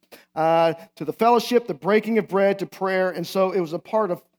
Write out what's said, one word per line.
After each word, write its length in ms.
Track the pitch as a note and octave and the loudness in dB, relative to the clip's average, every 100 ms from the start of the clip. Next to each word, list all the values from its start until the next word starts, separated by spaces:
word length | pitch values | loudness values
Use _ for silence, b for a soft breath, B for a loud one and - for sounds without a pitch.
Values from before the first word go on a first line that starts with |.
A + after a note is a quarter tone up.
| B B B - | B B B -2
uh, 380 | D#3+ E3 E3 D#3+ B - | 2 4 2 0 B -10
to 80 | D#3 | -10
the 80 | |
fellowship, 540 | - A3+ A#3+ A3+ A#3+ A#3+ | 0 2 2 2 0 0
the 60 | |
breaking 440 | D#3 F3 G#3+ G#3+ A3+ | -4 0 0 2 -2
of 100 | D#3+ | 0
bread, 320 | F#3+ G3 G3 | 2 2 0
to 60 | - | -6
prayer. 460 | - F#3+ F#3 F#3 | -6 -2 0 -2
And 140 | F3 E3+ | -4 -4
so 260 | F#3+ F#3+ | -2 0
it 100 | F#3+ | 0
was 120 | D#3+ | -4
a 60 | E3 | -6
part 320 | - A3 G3+ | -4 -2 -2
of 100 | F3 _ | -4 _